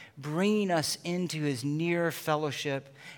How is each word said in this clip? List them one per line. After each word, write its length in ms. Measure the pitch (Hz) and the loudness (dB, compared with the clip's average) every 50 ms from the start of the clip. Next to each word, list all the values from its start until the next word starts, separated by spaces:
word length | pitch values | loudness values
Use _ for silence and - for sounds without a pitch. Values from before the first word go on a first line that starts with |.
| - - - 139 | -18 -18 -16 -10
bringing 500 | 135 151 151 170 190 208 214 214 202 190 | -6 -4 0 2 4 4 4 4 4 4
us 300 | 175 160 147 - - - - | 2 2 2 0 -2 -4 -4
into 380 | 170 175 180 180 160 156 156 | -4 -2 0 -2 -2 -2 0
his 220 | 151 147 139 113 127 | 0 0 0 0 0
near 480 | 147 147 156 165 170 170 170 170 165 | 0 0 2 2 2 2 2 2 0
fellowship 840 | 156 - - 160 151 151 156 147 123 - - 147 135 139 135 - - - - - - | 0 -2 0 0 2 2 0 -2 -4 -4 -4 -4 -4 -4 -6 -10 -18 -20 -18 -18 -12